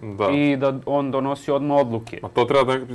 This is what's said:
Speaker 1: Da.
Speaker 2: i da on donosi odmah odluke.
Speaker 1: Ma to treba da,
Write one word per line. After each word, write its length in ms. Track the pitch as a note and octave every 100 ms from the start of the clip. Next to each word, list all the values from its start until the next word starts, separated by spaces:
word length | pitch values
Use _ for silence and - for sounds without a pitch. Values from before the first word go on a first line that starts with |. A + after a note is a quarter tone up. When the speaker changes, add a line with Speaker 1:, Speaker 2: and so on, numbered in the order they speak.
Speaker 1:
Da. 280 | A2 G2+ G2+
Speaker 2:
i 260 | C#3+ C#3+ C#3+
da 180 | C#3 C3+ -
on 260 | C#3+ C#3
donosi 400 | C3 C3+ C#3+ -
odmah 260 | C#3 D3 C#3+
odluke. 420 | B2+ A2+ A#2 -
Speaker 1:
Ma 80 | -
to 160 | - A#2
treba 180 | C#3 B2+
da, 120 | C3 B2+